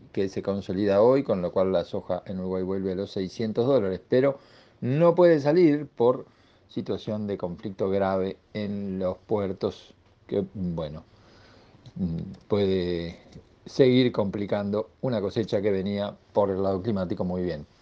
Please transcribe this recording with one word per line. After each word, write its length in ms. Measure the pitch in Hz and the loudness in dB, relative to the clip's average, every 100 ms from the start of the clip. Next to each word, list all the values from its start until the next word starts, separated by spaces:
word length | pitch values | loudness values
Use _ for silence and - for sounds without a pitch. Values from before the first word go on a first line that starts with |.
| - | -6
que 160 | - 98 | -4 -2
se 140 | - | -2
consolida 600 | 95 98 95 95 104 98 | -4 -4 -4 -2 2 6
hoy, 200 | 113 135 | 6 4
con 200 | - 101 | 2 -2
lo 100 | 87 | 0
cual 200 | 95 95 | 0 2
la 120 | 90 | 0
soja 380 | 85 101 - 90 - | -2 -8 -6 -6 -6
en 140 | 92 | -8
Uruguay 220 | 92 92 | -4 -4
vuelve 300 | 92 98 95 | -4 -4 -4
a 20 | |
los 160 | 92 98 | -4 -6
seiscientos 560 | - 92 - 113 107 120 | -6 -6 -4 -4 0 2
dólares, 340 | 135 95 92 - | 2 2 -4 0
pero 300 | 127 135 - - - - _ | 2 2 -2 -12 -20 -20 _
no 340 | 120 139 170 | -4 4 4
puede 260 | 170 175 160 | 6 6 6
salir 460 | 139 170 170 147 143 | 4 6 6 4 -2
por 400 | _ 120 131 - _ _ _ _ | _ 2 2 -4 _ _ _ _
situación 580 | - 113 98 - 107 104 | -10 -6 -6 -4 -6 -4
de 100 | 98 | -4
conflicto 500 | 90 87 110 95 98 | -6 -8 -10 -4 0
grave 460 | 98 95 95 95 - _ | 2 2 0 -2 -6 _
en 440 | 107 104 101 101 95 | -8 -6 -6 -6 -4
los 200 | 92 92 | -4 -6
puertos, 760 | - 107 95 95 107 - - _ _ _ - | -4 -2 -2 -2 -4 -6 -18 _ _ _ -4
que, 180 | 104 95 | -4 -4
bueno, 500 | 110 90 82 78 76 - _ - - - - - - - - | -4 -6 -4 -8 -10 -18 _ -20 -20 -20 -20 -20 -20 -20 -6
mm, 220 | 90 82 87 95 _ | -4 -4 -8 -14 _
puede 720 | 104 98 95 87 85 85 - - - - _ - | 0 2 0 -2 -4 -6 -12 -20 -20 -20 _ -16
seguir 460 | - 131 123 123 | 4 6 6 4
complicando 800 | 117 104 101 101 104 101 104 - _ | 2 -2 -2 -4 -2 -2 -2 -4 _
una 200 | 135 113 | -2 -2
cosecha 400 | 98 120 101 110 | -2 -2 -2 0
que 100 | 101 | 0
venía 460 | 95 95 101 101 - _ | 0 -2 -2 -4 -8 _
por 180 | - 101 | 0 2
el 120 | 95 | 2
lado 200 | 95 95 | 0 0
climático 420 | 95 101 90 98 | -2 -2 -2 -4
muy 180 | 92 90 | -4 -2
bien. 240 | 90 78 76 _ | -4 -6 -10 _